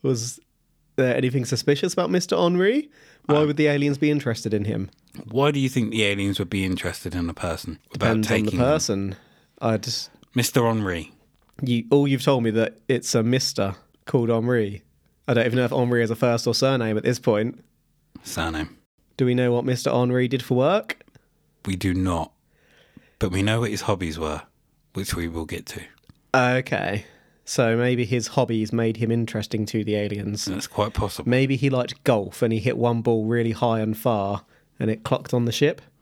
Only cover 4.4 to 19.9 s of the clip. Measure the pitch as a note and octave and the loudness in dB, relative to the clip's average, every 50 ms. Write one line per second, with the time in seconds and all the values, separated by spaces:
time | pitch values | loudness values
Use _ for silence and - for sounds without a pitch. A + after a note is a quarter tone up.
4.4 | - A2+ G#2 G#2 G2+ G#2+ A2 G#2+ F#2+ G2 _ _ _ _ _ - - A2 A2 A#2+ | -2 -2 -2 0 0 -2 -2 -4 -4 -8 _ _ _ _ _ -18 -14 -6 0 2
5.4 | C#3 D3 D3+ C#3+ C3+ C3 B2+ C3+ A2+ G#2+ A2 A2+ G#2+ G2+ G2+ G2+ G2 G2 G2 - | 2 2 2 2 0 0 0 0 -2 0 0 0 2 2 2 0 -2 -2 -2 -2
6.4 | G2+ E2+ - G2 F#2+ F#2+ F#2 - - F2 E2 - - F2+ E2 F2+ F2 E2+ D#2+ - | -4 -2 -2 -2 0 0 -2 -2 -4 -6 -8 -6 -10 -6 -4 -4 -4 -4 -6 -6
7.4 | - F2+ E2 - - - D#2+ - _ _ - - B2 A#2 A2+ A2 G#2+ G#2+ A2+ G2 | -4 -4 -4 -4 -6 -10 -12 -14 _ _ -8 -2 0 2 2 2 0 0 0 0
8.4 | G#2+ G#2 - - B2 B2+ D3+ D#3 - - A2 G2 G2 G2 F#2 - _ _ _ _ | 0 0 0 2 2 2 2 2 0 -2 -2 -2 -2 -6 -8 -10 _ _ _ _
9.4 | _ _ _ _ - A#2+ A2 G#2+ A2 B2 A2+ - - - _ _ _ _ _ B2 | _ _ _ _ 0 0 0 0 -2 -4 -8 -8 -8 -12 _ _ _ _ _ -2
10.4 | A#2 - - C3+ A#2+ A#2 A2+ A2 G#2 F#2+ F2+ E2 D#2+ - - _ _ _ _ _ | -2 2 2 2 4 4 2 2 0 -2 -2 -4 -6 -10 -14 _ _ _ _ _
11.4 | _ _ _ - - B2+ A#2+ A#2 A2+ - - C#3+ C#3+ C#3+ C3+ B2+ C3 - C#3 B2+ | _ _ _ -6 -2 0 0 0 0 4 4 4 4 4 2 2 2 2 2 2
12.4 | A#2 A2+ G#2+ A2+ A2+ A2 - - _ _ C3+ A#2 - - - B2 A2 A2+ B2 C3 | 2 2 2 2 0 0 -2 -10 _ _ -2 -2 -2 0 0 2 2 4 2 2
13.4 | B2 - - - G#2+ G2 F#2+ - _ _ _ _ _ - - C3+ A#2 A2+ A#2 A2+ | 0 -2 -2 -2 -2 -2 -2 -8 _ _ _ _ _ -4 -2 -2 0 0 0 0
14.4 | A2+ A#2+ B2 A#2+ A2 G2+ G2+ G2+ _ _ _ _ _ _ _ _ _ - C3 A#2 | 0 0 0 0 -2 -2 -6 -12 _ _ _ _ _ _ _ _ _ 0 0 2
15.4 | A#2 B2 A2+ B2+ B2+ A#2+ - C3 B2 A#2+ B2 A#2+ A#2 G#2+ A2+ A2+ - B2 A#2 A#2 | 2 2 2 0 0 0 0 0 0 2 2 0 0 0 0 0 2 2 2 2
16.4 | - B2 A#2 - - C3 C3+ B2+ A#2 A2 G#2+ G#2+ - - B2 A#2 - - A2 G#2 | 0 0 0 2 2 2 2 2 0 0 -2 0 0 0 -2 0 0 0 2 2
17.4 | A2 A#2+ A#2+ - - _ _ _ _ _ _ _ _ _ _ - _ - - - | 0 -2 -4 -8 -16 _ _ _ _ _ _ _ _ _ _ -20 _ -12 -6 -4
18.4 | D#2+ E2 D#2+ D#2 D#2 D#2+ - _ _ _ _ _ _ _ _ - C3+ B2 B2 B2 | -4 -4 -4 -4 -6 -8 -10 _ _ _ _ _ _ _ _ 0 0 2 2 2
19.4 | B2+ B2 A#2+ A#2+ A#2+ C3 B2+ B2 - C3+ | 2 2 2 0 0 0 -2 -2 -2 0